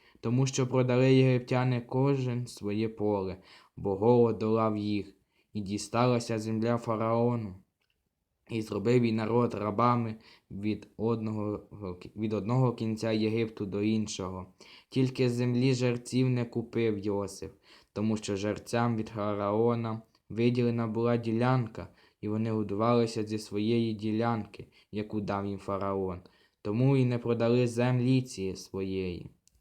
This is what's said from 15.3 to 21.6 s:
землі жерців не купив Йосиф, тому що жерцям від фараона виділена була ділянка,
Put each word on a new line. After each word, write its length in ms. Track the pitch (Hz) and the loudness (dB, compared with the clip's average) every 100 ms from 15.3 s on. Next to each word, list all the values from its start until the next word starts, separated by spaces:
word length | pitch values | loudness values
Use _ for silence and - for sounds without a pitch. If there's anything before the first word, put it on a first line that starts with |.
землі 400 | 120 123 123 131 | 2 0 2 2
жерців 560 | 123 123 120 - 127 131 | 2 2 0 -2 0 2
не 160 | 123 120 | 2 -2
купив 520 | 120 117 120 113 104 | -4 -4 0 0 0
Йосиф, 540 | 101 101 98 - 85 - _ - _ | -2 -2 -4 -8 -14 -16 _ -20 _
тому 240 | - 110 107 | -2 0 0
що 180 | 104 98 | -2 -2
жерцям 600 | 104 95 - 117 120 113 | -2 -4 -2 0 0 -2
від 120 | 110 | -4
фараона 920 | 110 104 101 101 107 117 117 117 113 - _ - | -4 -4 -2 0 2 2 2 -2 -6 -10 _ -8
виділена 580 | 104 120 120 120 117 113 | 0 2 2 2 0 -2
була 300 | 110 117 120 | 0 2 2
ділянка, 680 | 113 113 123 131 | 0 0 2 2